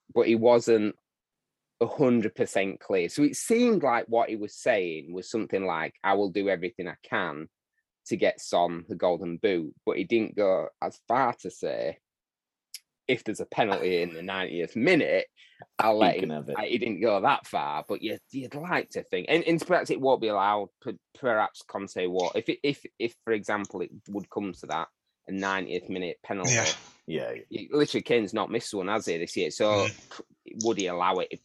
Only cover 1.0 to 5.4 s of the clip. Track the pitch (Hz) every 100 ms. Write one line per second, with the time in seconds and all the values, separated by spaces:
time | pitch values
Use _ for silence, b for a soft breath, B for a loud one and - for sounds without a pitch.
1 | _ _ _ _ _ _ _ - 117 -
2 | 131 120 104 - - 104 98 - - 98
3 | 85 - 147 - - 233 247 202 135 117
4 | 113 113 - 107 104 - 135 110 87 78
5 | 76 92 - 113